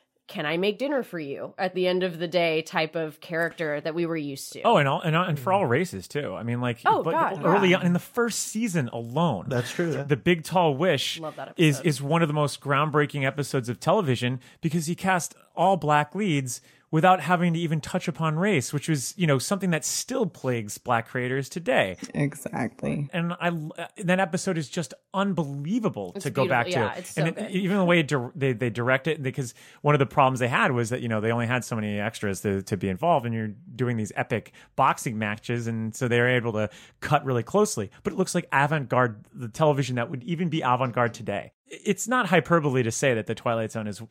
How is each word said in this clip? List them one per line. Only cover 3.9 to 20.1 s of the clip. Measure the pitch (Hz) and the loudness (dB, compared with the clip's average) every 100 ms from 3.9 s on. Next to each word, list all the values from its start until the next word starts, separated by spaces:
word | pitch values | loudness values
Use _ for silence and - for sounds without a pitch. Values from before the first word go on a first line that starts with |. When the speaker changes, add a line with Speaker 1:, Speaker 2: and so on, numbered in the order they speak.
| 165 | -2
Speaker 1:
we | 165 | -2
were | 165 | -2
used | 143 135 - | -6 -8 -12
to. | 127 | -2
Speaker 2:
Oh, | - 160 | 4 4
and | 139 | 4
all, | 156 | 2
and, | 165 160 | 2 2
and | 185 143 | 2 0
for | 127 | 2
all | 196 151 | 2 4
races | 127 185 95 - | 2 0 -6 -6
too. | 147 131 90 | -6 -4 -6
I | |
mean, | 117 120 | -4 -2
like, | 123 120 381 | -2 0 2
Speaker 1:
Oh, | 392 | 2
Speaker 2:
but | 160 | 2
Speaker 1:
God, | 320 277 180 170 | 0 0 0 2
Speaker 2:
early | 202 190 | 4 4
Speaker 1:
yeah. | 180 | 4
Speaker 2:
on, | 175 | 2
in | |
the | 175 | 0
first | - 240 233 - | -2 -2 -2 -2
season | - 214 233 170 123 | -6 -4 -2 -2 -2
alone, | 120 117 139 170 98 107 | -6 -4 0 0 0 -2
Speaker 3:
That's | 123 120 | -2 -2
true, | - 170 | -2 -2
yeah. | 135 | -2
Speaker 2:
The | 139 127 | 0 0
Big | 170 175 | 2 2
Tall | - 180 165 135 | 2 2 2 4
Wish | 180 139 - 165 | 2 2 0 -6
Speaker 1:
Love | 156 143 | -10 -12
that | 135 - | -6 4
Speaker 2:
is, | 156 139 | 4 4
Speaker 1:
episode. | 170 | 0
Speaker 2:
is | 131 | 0
one | 139 165 | 0 2
of | 156 | 2
the | |
most | 151 143 - | 2 0 -2
groundbreaking | 139 139 151 147 147 143 135 | 0 2 2 2 2 0 -2
episodes | 143 131 139 113 | -2 -2 -2 -2
of | 110 | -2
television | 156 214 147 117 123 127 - - | 2 4 4 0 0 -4 -10 -6
because | 165 170 156 | -2 -2 -2
he | 175 | -2
cast | 190 180 - - _ - | 0 0 -2 -12 _ 2
all | 180 185 | 4 4
black | 147 147 147 | 4 4 2
leads | 185 208 143 131 - _ _ - | -2 0 0 -2 -8 _ _ -2
without | 156 185 185 | 4 6 6
having | 151 175 175 | 4 2 4
to | 165 | 0
even | 165 160 | 0 -2
touch | - 180 - | -2 -4 -4
upon | 165 160 156 | -2 0 2
race, | 208 160 - | 2 2 0
which | 147 - | -2 0
was, | 147 - - | 0 -2 0
you | 165 | 2
know, | 135 | 4
something | - 196 185 | 2 -2 0
that | 156 | 0
still | - - - | -2 -6 -4